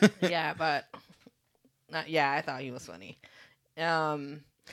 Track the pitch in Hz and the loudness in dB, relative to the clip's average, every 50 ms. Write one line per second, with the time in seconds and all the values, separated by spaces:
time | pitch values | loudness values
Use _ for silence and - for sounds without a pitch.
0 | 202 - - - 180 180 175 165 160 156 - - 160 160 147 139 - - - - | 6 6 6 6 0 0 2 2 0 -2 -2 0 0 0 0 0 -2 -6 -18 -20
1 | - - 175 _ - - _ _ _ _ _ _ _ _ _ _ _ - 151 160 | -20 -20 -20 _ -20 -20 _ _ _ _ _ _ _ _ _ _ _ -10 -8 -8
2 | 156 156 160 156 143 139 139 151 160 - 135 127 139 131 123 123 - - 82 87 | -6 0 2 2 2 4 2 0 -2 -2 -6 -6 -6 -8 -10 -10 -12 -14 -16 -16
3 | 95 - - _ - - - - - - _ _ _ _ - 156 165 170 165 160 | -16 -18 -18 _ -20 -20 -20 -20 -20 -20 _ _ _ _ -8 -4 0 0 2 2
4 | 156 151 151 147 143 143 143 151 143 _ _ _ _ - | 2 0 -2 -2 -6 -8 -10 -14 -16 _ _ _ _ -20